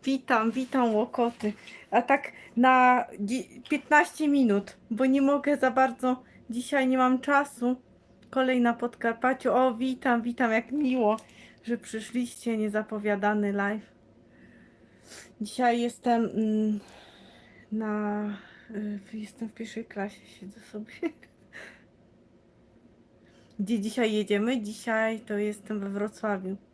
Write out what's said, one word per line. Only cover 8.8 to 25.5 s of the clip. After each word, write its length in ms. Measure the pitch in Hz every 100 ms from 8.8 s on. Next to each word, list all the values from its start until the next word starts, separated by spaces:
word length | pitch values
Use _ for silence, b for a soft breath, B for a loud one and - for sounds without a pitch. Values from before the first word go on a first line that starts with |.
| 240 - 233 226 254 254 254
O, 200 | 240 254
witam, 480 | 226 262 254 269 240
witam, 300 | 233 233 247
jak 200 | 220 233
miło, 440 | 285 285 254 214 220 B B B B
że 140 | - 233
przyszliście, 800 | - 220 214 240 240 - - 220
niezapowiadany 960 | 214 208 214 214 208 202 208 214 202
live. 400 | 202 202 214 - _ _ _ _ B B B B B B B B B B -
Dzisiaj 400 | 208 - 247 240
jestem, 440 | 233 233 - 233
mm, 560 | 226 - 220 214 214 208 B B B B B B B B B
na, 520 | 214 220 214 208 208 208 202 B B B
y, 300 | 214 208 208 -
jestem 360 | 220 208 - 226
w 40 |
pierwszej 320 | - 226 -
klasie, 420 | 226 - 202 208 -
siedzę 340 | - 190 -
sobie. 320 | - 214 220
<laughs> 180 | - 330 - - _ _ B B B B _ _ _ _ _ _ _ _ _ _ _ _ _ b b b -
Gdzie 200 | 196 226
dzisiaj 320 | 202 233 226
jedziemy? 500 | 214 202 202 220 262
Dzisiaj 580 | 208 220 - 220 220 220
to 180 | 220 208
jestem 420 | 208